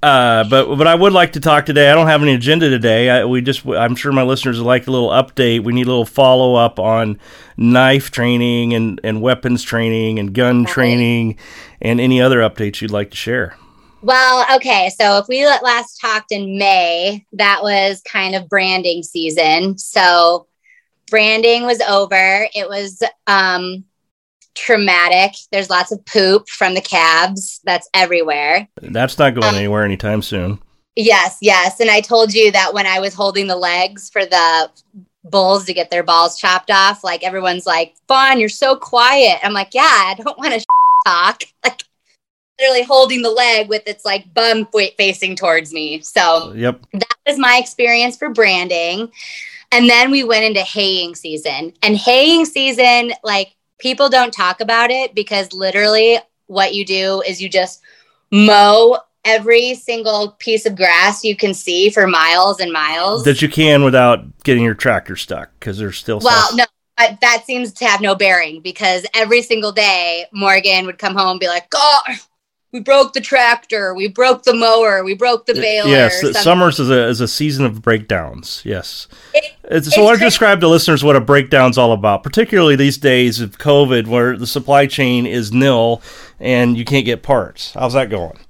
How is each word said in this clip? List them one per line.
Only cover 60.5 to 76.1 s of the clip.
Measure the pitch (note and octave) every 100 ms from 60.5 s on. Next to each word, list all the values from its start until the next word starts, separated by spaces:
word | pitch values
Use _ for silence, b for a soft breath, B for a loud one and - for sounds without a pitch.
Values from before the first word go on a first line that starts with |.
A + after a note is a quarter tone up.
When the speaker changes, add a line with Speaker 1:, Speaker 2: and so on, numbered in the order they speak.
| A3 A3
Speaker 2:
of | F#3+
grass | F#3 E3+ F#3+ G#3
you | A3 G3+
can | G#3 F#3
see | - F3 G3
for | G#3 F#3+
miles | F3 D#3+ F3 F#3+ F#3+
and | F3+
miles. | D#3+ D3+ D#3+ F#3 G#3+
Speaker 1:
That | B2+ C#3
you | D3+
can | D3+ D#3 C#3+
without | C#3 B2+ B2 A#2+ - -
getting | - B2
your | A#2 A2
tractor | - A#2 - F2+
stuck, | - F#2 - _
'cause | - G2
there's | G#2 G2
still | - G#2+
Speaker 2:
Well, | A#3+ A3+
Speaker 1:
stuff. | G#3+ A#3
Speaker 2:
no, | B3 _ _ -
but | A#3 G#3
that | A#3+ A#3 A#3
seems | B3+ A#3+
to | F#3+ A#3
have | G3+
no | G3+
bearing | G3 G3 F3+ D#3+ D#3
because | E3+ F3+ G3+ F#3 F#3 A3+
every | A3 A#3
single | A#3 A3+ G#3+
day | G3+ G#3 F#3 F3 E3+ F3
Morgan | G3+ G3 F#3+ G3 F#3 F#3+
would | F3+
come | G3+ F#3+
home | F#3+
and | F#3
be | F#3
like, | F3 F3
"God, | D4+ D4 C#4+ C#4 A#3+ _ _ _ _ _
we | B3
broke | G#3 C#4 B3+
the | C4+
tractor, | G#3 C4+ A#3+ A#3 _ A3 G3 F#3
we | G3+
broke | F#3+ B3+ B3+
the | -
mower, | A#3 A3+ A3+ A3+ G3
we | F#3+ G3
broke | B3 A#3 A#3
the |
Speaker 1:
Y-, | A#3
Speaker 2:
baler," | G#3+ G#3+ G#3
Speaker 1:
yes, | C#3 A#2+